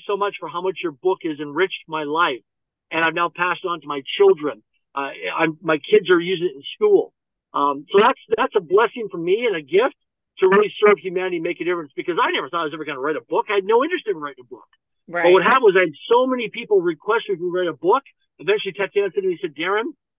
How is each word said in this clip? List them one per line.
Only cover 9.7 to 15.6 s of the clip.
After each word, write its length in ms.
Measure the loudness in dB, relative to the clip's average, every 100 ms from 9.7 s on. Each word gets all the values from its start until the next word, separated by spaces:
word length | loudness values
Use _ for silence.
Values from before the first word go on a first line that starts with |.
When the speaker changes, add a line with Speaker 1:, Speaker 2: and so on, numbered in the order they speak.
| 2 2 -2 _ _ _ 0
Speaker 1:
to 100 | 4
really 240 | 4 2 2
serve 200 | 2 4
humanity 380 | 0 -4 -4 -4
and 60 |
make 180 | -4 -4
a 40 |
difference, 280 | -4 -4 -6 -8
because 220 | -4 -2
I 80 | 0
never 180 | -2 -4
thought 120 | -4
I 40 |
was 100 | -4
ever 100 | -6
gonna 160 | -10 -6
write 160 | -4 -4
a 60 |
book. 240 | -4 -4 -2
I 60 |
had 100 | -2
no 180 | 2 0
interest 240 | 0 -4 -6
in 100 | -6
writing 280 | -8 -14
a 20 | -20
book. 220 | -20 _ _ _ _ -8
Speaker 2:
Right. 160 | 2
Speaker 1:
But 80 | 6
what 100 | 6
happened 220 | 6 4